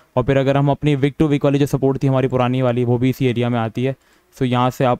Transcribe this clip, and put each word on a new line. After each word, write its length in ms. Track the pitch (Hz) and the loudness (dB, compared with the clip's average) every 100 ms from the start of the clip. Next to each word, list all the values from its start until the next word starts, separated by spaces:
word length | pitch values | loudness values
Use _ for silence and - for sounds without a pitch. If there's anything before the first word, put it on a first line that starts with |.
| _ 127 | _ -4
और 80 | |
फिर 140 | 123 135 | 0 0
अगर 200 | 135 139 | 2 2
हम 140 | 143 | 0
अपनी 240 | 135 147 143 | 0 0 0
वीक 200 | 143 - | 0 0
टू 80 | 156 | 0
वीक 180 | 143 143 | 2 2
वाली 140 | 139 | 2
जो 60 | 143 | 0
सपोर्ट 380 | 135 135 135 | 0 0 0
थी 40 | 143 | 0
हमारी 200 | 131 127 | 0 0
पुरानी 340 | 127 123 127 | 0 0 0
वाली, 220 | 127 120 | 0 0
वो 140 | 120 123 | 0 0
भी 120 | 127 | 0
इसी 160 | 123 127 | 0 -2
एरिया 240 | 117 120 | 0 -2
में 100 | 120 | -2
आती 240 | 113 123 | -4 -4
है, 120 | 127 131 _ _ _ - | -4 -6 _ _ _ -6
so 40 | |
यहाँ 260 | 131 123 127 | -2 0 0
से 160 | - | 0
आप 140 | 131 | -2